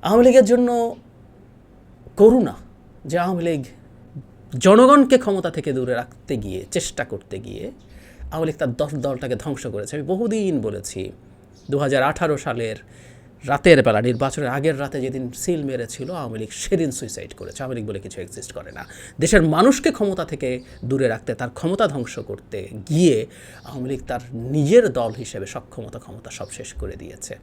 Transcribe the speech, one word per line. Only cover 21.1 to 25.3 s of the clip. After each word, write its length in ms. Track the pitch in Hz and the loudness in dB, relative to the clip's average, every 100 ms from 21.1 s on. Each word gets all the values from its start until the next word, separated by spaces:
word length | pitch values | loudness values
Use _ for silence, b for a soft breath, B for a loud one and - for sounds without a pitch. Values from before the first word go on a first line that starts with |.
| 110 - 117 | -2 -6 -8
তার 140 | 123 | -8
ক্ষমতা 380 | - 165 196 214 | -6 -4 0 0
ধ্বংস 320 | 139 120 - | -2 -8 -10
করতে 480 | 104 98 - 104 95 113 92 | -10 -12 -10 -12 -10 -14 -2
গিয়ে 380 | 151 175 120 113 B B B | 4 4 4 -2 B B B
আওয়ামী 260 | - 131 127 | -16 -10 -8
লীগ 120 | 135 - | -8 -8
তার 120 | 123 120 | -10 -8
নিজের 600 | 123 120 147 143 226 220 | -10 -4 0 6 6 6
দল 180 | 123 113 | 0 -4
হিসেবে 340 | 107 113 | -4 -10